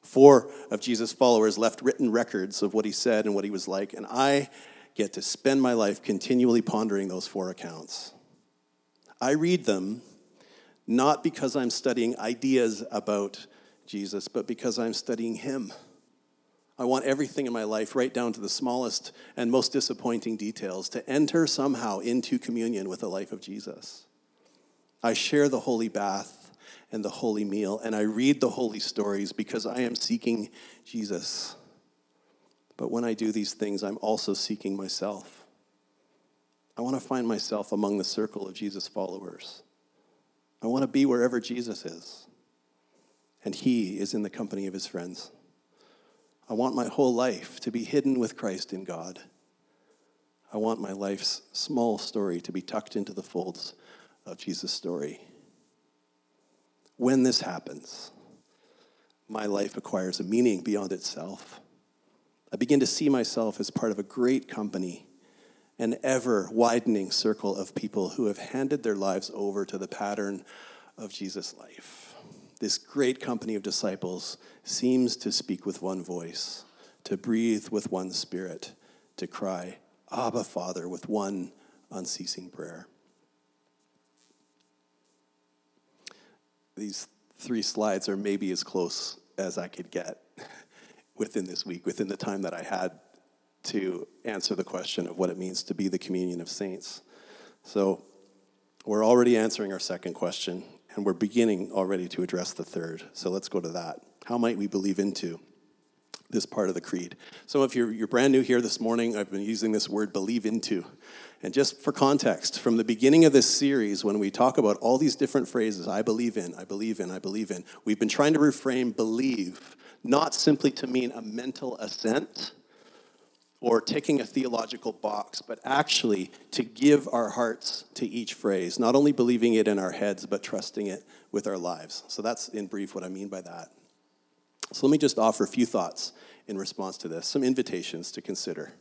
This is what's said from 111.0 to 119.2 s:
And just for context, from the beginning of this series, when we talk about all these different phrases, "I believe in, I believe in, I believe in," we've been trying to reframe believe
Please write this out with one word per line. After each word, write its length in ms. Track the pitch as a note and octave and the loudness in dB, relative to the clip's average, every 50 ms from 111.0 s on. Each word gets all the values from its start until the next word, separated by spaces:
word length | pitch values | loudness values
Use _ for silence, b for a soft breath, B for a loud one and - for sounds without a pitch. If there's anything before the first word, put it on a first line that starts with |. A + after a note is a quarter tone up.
| B B B B B B B B - | B B B B B B B B -8
And 100 | - - | -2 2
just 280 | C3+ C#3 C3+ - - | 2 2 2 2 -2
for 120 | - - C#3 | -4 -4 2
context, 640 | - C#3+ C3+ C#3+ C#3 - B2 G2 - - - - - | 4 6 6 6 6 4 2 2 2 0 -4 -4 0
from 180 | - B2+ A2+ | 2 2 4
the 60 | A#2 A2 | 4 4
beginning 420 | A2 A#2 G#2+ A#2+ C3+ D3 E3 E3 | 2 0 4 6 8 10 12 10
of 80 | D#3 C#3 | 12 10
this 160 | C3+ A#2+ - | 10 8 8
series, 560 | - - C#3+ C#3 C#3 C3+ A2 G#2 G2+ F#2 - | 4 4 4 4 4 4 2 2 0 0 0
when 140 | G#2+ G2+ G#2+ | 2 2 2
we 120 | G#2 G2 | 2 0
talk 280 | F#2+ - B2 B2 B2 - | 2 4 4 4 6 6
about 200 | C3 G#2 G#2 - | 4 4 4 4
all 180 | - A#2 B2+ | 4 4 4
these 200 | C3 D3+ D3 B2 | 6 6 2 2
different 320 | - C3+ B2+ - C#3 - - | 2 0 2 2 0 0 2
phrases, 380 | - B2 A2+ A2 G#2 F#2+ F2 | 0 0 0 0 0 -4 -4
"I 160 | F#2 F#2 G2+ A2 | -4 -2 0 0
believe 340 | A#2 A2 A2+ B2 A#2 G#2 | 0 0 2 0 0 -2
in, 180 | A2 F2+ F2 - | -2 -4 -4 -8
I 100 | - F#2 | -10 -10
believe 340 | - G2+ G2 A2 A2+ A2 A2 | -10 -6 -4 -2 -4 -2 -4
in, 120 | G2 F2 | -4 -6
I 80 | F#2 F#2 | -6 -6
believe 320 | - G2 F#2+ A2 A2 F#2 | -6 -4 -4 -4 -4 -4
in," 140 | G2+ F2+ F2+ B B B B | -4 -8 -8 B B B B
we've 140 | - - G#2 | 0 2 4
been 100 | A#2 G#2+ | 4 2
trying 240 | - - D3 D3 D#3+ | 4 4 6 6 8
to 80 | D#3 | 8
reframe 560 | D3 D3+ C3 - - C3+ B2+ B2+ B2+ A#2+ G#2+ | 8 6 6 4 0 0 0 2 0 0 0
believe 800 | - A2+ A2 A2+ A#2+ | 0 0 0 2 0